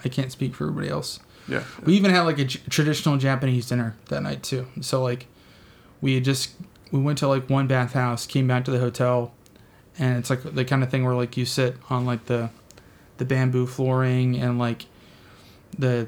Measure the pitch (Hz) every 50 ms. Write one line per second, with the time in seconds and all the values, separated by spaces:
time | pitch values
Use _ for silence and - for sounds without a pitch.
0 | - 135 - - 135 127 - - 135 120 123 - 147 151 147 147 147 - - 147
1 | - - - - - - - - - - 135 - - - - - - 156 185 208
2 | 190 196 180 180 170 165 156 143 135 131 - - - - - - 151 151 151 143
3 | - 156 143 139 131 135 135 127 139 131 127 123 117 - 123 123 117 113 110 -
4 | - - 143 143 147 143 139 131 - - 135 127 127 127 - - 131 - - 131
5 | 127 123 123 123 - - - - - - - - - - - - - - - -
6 | - 139 131 131 123 135 139 131 - - - - - - - - - - - 139
7 | 135 147 151 - 151 139 139 135 131 - 139 135 135 127 135 127 123 120 - 135
8 | 127 123 117 113 - - - 135 131 127 127 127 127 135 135 123 123 120 120 -
9 | 127 123 123 123 120 123 - - - - - - - - - - - - - -
10 | 139 127 127 120 117 - 135 127 - 151 151 139 127 127 143 131 131 127 135 135
11 | 127 127 127 123 123 117 - - 123 - - - 131 123 123 - - - 127 123
12 | 123 123 120 117 - - 123 120 117 117 - - - - - - - - - -
13 | - - - - - 127 139 131 131 127 127 127 127 123 - - 135 131 127 131
14 | 131 127 127 127 127 127 123 123 127 123 120 120 120 117 117 - - - - -
15 | - - - - - - - - - - - - - - - - 131 127 123 120
16 | 113